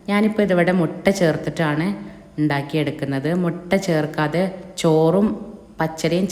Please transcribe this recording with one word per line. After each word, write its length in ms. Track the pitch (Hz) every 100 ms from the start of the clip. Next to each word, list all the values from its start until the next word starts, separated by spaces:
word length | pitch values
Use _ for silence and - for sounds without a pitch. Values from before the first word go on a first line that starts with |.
| -
ഞാനിപ്പോൾ 320 | 202 214 214 202
ഇതിവിടെ 260 | 180 175 185
മുട്ട 240 | 160 - 190 196
ചേർത്തിട്ടാണ് 640 | 165 147 156 - 156 147 180 202 - - - -
ഉണ്ടാക്കിയെടുക്കുന്നത്. 880 | 151 143 139 160 139 147 135 135 147 180
മുട്ട 260 | 175 170 - 190 190
ചേർക്കാതെ 560 | 160 147 - 151 160 185 - - -
ചോറും 440 | 170 156 160 185 220 311 - - - -
പച്ചരിയും 460 | 160 - 160 175 190